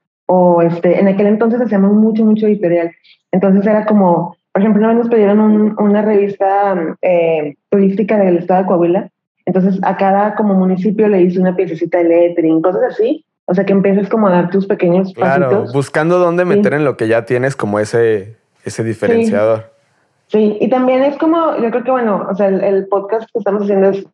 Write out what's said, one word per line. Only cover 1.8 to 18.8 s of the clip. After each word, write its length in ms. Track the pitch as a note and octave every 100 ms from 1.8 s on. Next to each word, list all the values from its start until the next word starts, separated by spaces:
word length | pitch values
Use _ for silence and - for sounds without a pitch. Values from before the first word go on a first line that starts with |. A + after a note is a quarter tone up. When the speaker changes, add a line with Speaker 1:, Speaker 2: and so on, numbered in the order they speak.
| G3
Speaker 1:
mucho, 320 | G#3 A3 A3
mucho 220 | G#3+ G#3+ G#3+
editorial. 440 | G3+ F3 E3+ E3+ - _ _ -
Entonces 340 | F3+ G3 G3 G3+
era 180 | G#3+
como, 500 | G#3+ G#3 F#3 E3+ E3+ - _
por 100 | F#3+
ejemplo, 180 | A3 G3+
una 80 | A3
vez 40 | A#3
nos 40 | A#3
pidieron 300 | A#3 G3+ G#3+
un, 360 | G#3+ G#3+ G#3+ G#3+
una 220 | G#3 G#3
revista, 720 | G#3 G3+ G3+ G3 G3 G3+ G3+ F#3 D#3+ -
eh, 520 | F#3 F3 E3 D#3+ D3+ - -
turística 480 | G3+ G3 G3 G#3+ G#3+
del 220 | F#3+ E3+
estado 240 | F3 F#3
de 40 | F#3+
Coahuila. 440 | F3+ E3+ F#3 - _ _ _
Entonces 340 | - F#3+ F#3+ F#3
a 140 | F#3+ F#3
cada 360 | G3 G3 G#3
como 200 | G#3 G#3+
municipio 520 | F#3+ F#3 F#3 G#3 F#3 G#3+
le 120 | G3
hice 180 | F3+ F3+
una 160 | F#3
piececita 440 | F3+ F3+ D#3+ E3+ F3
de 60 |
lettering, 580 | E3+ E3+ F3 E3+ D#3+ D#3+
cosas 200 | F3+ G3+ B3
así. 300 | - A#3+ D#4 _ _
O 100 | -
sea, 100 | F#3+ G3
que 60 |
empiezas 360 | G3 G3 G3 G3
como 180 | A3+ G3+
a 60 |
dar 180 | F3 F3
tus 160 | G3 F#3+
pequeños 460 | G#3 F3 F3+ F#3+
Speaker 2:
Claro, 340 | - C3+ C#3 C3+
Speaker 1:
pasitos. 220 | G#3 A#2
Speaker 2:
buscando 440 | C3+ C3+ D#3 D#3+ F3+
dónde 240 | F3+ E3+
Speaker 1:
Sí. 40 | F3+
Speaker 2:
meter 240 | G3+ G#3
en 100 | D3
lo 120 | C#3+ -
que 100 | A2
ya 200 | A2+ A2+
tienes 280 | B2 C3
como 240 | C3+ G#2+ G#2
ese, 580 | G#2 A#2+ A#2 G#2+ G2+ - _ _
ese 180 | - -